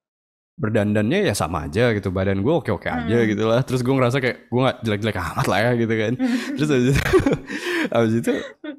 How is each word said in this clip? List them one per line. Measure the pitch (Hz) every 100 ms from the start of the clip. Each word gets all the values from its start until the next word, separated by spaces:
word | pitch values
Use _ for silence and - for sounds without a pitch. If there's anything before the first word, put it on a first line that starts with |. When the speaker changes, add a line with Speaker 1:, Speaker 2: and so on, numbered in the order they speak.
| _ _ _ _ _
Speaker 1:
berdandannya | - 117 110 104 104 107 180 185
ya |
sama | 104 82 85 76
aja | 78 123
gitu, | 107 98
badan | 92 95 98
gua | 107 165
oke-oke | 120 87 -
aja | 82 - 117
Speaker 2:
Hmm. | 110
Speaker 1:
gitu | 104
lah. | 110 117
Terus | 131 127
gua | 123 135
ngerasa | 120 135
kayak | 127 - -
gua | 117
nggak | 131 -
jelek-jelek | 110 104 110 98
amat | 85 - 131
lah | 95
ya | 117 120
gitu | 113 110
kan. | 107 127
Speaker 2:
Hmm. | 254 240 233 285
Speaker 1:
Terus | 151
habis | 135 123
itu, | 139 - 370 277 - -
<laughs> | 302 349 349 302
habis | - 117 113
itu, | 240 - 539 - 311